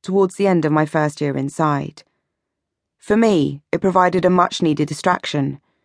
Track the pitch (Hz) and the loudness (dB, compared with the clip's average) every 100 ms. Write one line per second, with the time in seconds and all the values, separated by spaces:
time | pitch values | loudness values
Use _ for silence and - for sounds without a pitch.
0 | - 190 190 - 196 175 151 156 151 160 | -4 0 0 0 0 2 2 0 0 0
1 | 151 - 147 135 139 - 156 143 147 - | -2 -2 -4 -4 -6 -2 -2 -2 -6 -14
2 | - _ _ _ _ _ _ _ _ _ | -20 _ _ _ _ _ _ _ _ _
3 | - 214 226 185 143 143 _ 170 190 185 | -2 2 2 2 0 -4 _ -2 2 4
4 | 180 180 180 185 175 - 165 147 147 151 | 4 2 2 2 2 0 -2 0 -4 -4
5 | 185 180 - 147 139 139 _ _ | -2 -2 -4 -4 -4 -6 _ _